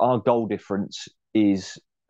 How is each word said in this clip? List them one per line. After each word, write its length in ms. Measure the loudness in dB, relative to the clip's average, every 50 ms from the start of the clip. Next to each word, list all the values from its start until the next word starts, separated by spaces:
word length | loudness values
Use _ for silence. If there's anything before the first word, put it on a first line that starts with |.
our 180 | 0 2 0 0
goal 280 | 2 0 0 0 0 -2
difference 600 | -4 -6 -6 -4 -4 -4 -4 -6 -8 -14 -16 -16 -20 _ _ _ 0
is, 460 | 2 4 4 2 0 -2 -8 -16 -20 -20 _ _ _ _ _